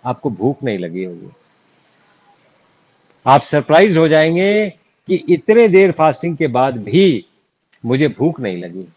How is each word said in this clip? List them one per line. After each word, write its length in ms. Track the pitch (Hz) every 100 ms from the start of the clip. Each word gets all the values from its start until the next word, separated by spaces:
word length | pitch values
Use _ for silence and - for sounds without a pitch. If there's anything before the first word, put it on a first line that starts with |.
| 127
आपको 240 | 123 143
भूख 340 | 95 113 143
नहीं 140 | 135 101
लगी 260 | 90 90
होगी। 260 | 92 85 95 _ _ _ _ _ _ _ _ _ 807 807 _ _ _ _ _ _ _ _ 127
आप 140 | 139
surprise 560 | - 151 - 156 208 160
हो 100 | 160
जाएंगे 640 | 156 156 170 190 208 208 - _ _ -
कि 80 | 180
इतने 520 | - 170 - 220 226
देर 240 | 185 196
fasting 460 | 160 156 139 170 151
के 100 | 156
बाद 360 | 123 131 120
भी 420 | 101 143 196 120 - _ _ _ _ - 117
मुझे 220 | 131 151
भूख 320 | - 151 156
नहीं 180 | 117 90
लगी। 260 | 87 90 87